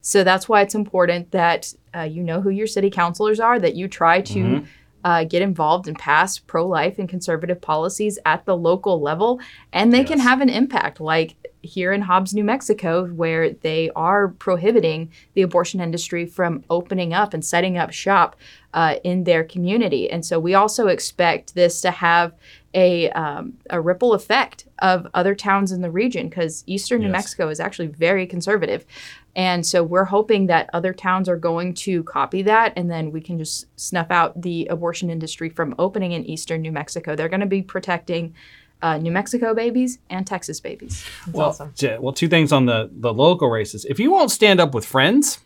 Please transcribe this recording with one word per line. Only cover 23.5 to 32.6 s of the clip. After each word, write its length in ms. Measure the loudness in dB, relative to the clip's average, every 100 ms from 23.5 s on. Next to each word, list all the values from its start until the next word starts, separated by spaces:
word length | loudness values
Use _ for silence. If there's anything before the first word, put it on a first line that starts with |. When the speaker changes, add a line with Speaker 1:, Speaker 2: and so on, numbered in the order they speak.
| -16 -6
Speaker 1:
a 100 | -4
ripple 340 | -2 0 2
effect 520 | 2 2 0 0 -8 -20 -2
of 280 | 0 0 0
other 200 | -2 0 -2
towns 360 | 0 0 0
in 100 | -2
the 80 | -4
region, 380 | -2 -2 -2 -6
'cause 340 | -4 -6 -6 -8
eastern 320 | -6 -2 -2
New 60 | 0
Speaker 2:
Yes. 60 |
Speaker 1:
Mexico 340 | -2 -4 -6 -4
is 100 | -4
actually 280 | -8 -6 -8
very 380 | 0 2 2 -2
conservative. 580 | -6 -2 0 0 -4 -6 -20 -20 -20 _ -2
And 300 | 0 0 0
so 180 | 0
we're 220 | 2 2 4
hoping 420 | 2 4 2 4
that 220 | 2 2
other 220 | -4 -4
towns 340 | -4 -2 0 0
are 80 | 0
going 380 | 0 -2 -4 -6
to 280 | -4 -4
copy 380 | -2 -4 -2 0
that, 280 | 4 4